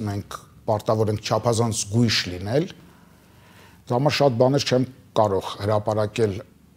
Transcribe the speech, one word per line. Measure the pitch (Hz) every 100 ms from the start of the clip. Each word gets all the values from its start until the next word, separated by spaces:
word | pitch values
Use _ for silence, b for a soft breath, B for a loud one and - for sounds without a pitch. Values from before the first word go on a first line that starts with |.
| 107
մենք | 101 - - - - -
պարտավոր | 107 - 110 107
ենք | 107 -
չափազանց | 110 120 110 117 110
զգույշ | 101 110 120 - 90
լինել։ | 90 98 135 185 - b b b b b b b b b b
Դա | - 123
համար | 147
շատ | - 143 117
բաներ | 127 139 -
չեմ | 127 131 - - -
կարող | 107 95 - -
հրապարակել, | 101 107 107 107 104 - 110 95 - _ _